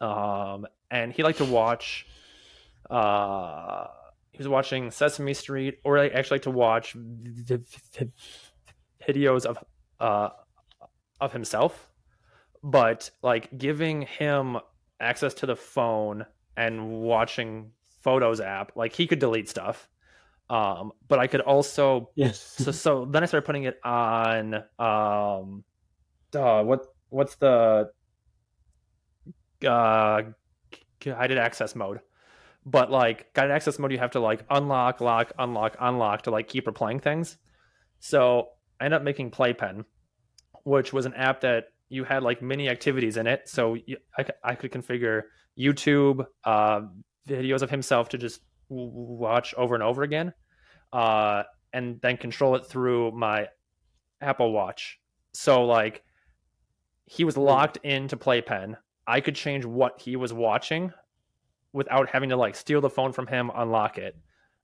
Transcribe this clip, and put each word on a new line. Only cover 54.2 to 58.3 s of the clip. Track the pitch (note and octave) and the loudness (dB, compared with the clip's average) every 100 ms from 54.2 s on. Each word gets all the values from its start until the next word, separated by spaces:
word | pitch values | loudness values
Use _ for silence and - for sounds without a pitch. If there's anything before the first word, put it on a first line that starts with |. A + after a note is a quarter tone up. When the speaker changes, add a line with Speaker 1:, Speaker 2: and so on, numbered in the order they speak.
Speaker 1:
Apple | C#3+ C3+ A#2+ | -2 0 2
Watch. | G#2+ F#2 - - - _ _ _ | 2 -2 -4 -14 -16 _ _ _
So, | - - C3 A#2+ | -2 4 6 6
like, | A#2 A2 - _ _ _ _ _ _ _ _ _ _ _ | 4 2 -4 _ _ _ _ _ _ _ _ _ _ _
he | - | -2
was | E3 C#3 | 0 2
Speaker 2:
Hmm. | |
Speaker 1:
locked | C#3 C3+ D3+ - | 4 6 4 0
into | D3 C#3 C3+ C3+ | -4 -4 -4 -4
Playpen. | - | 0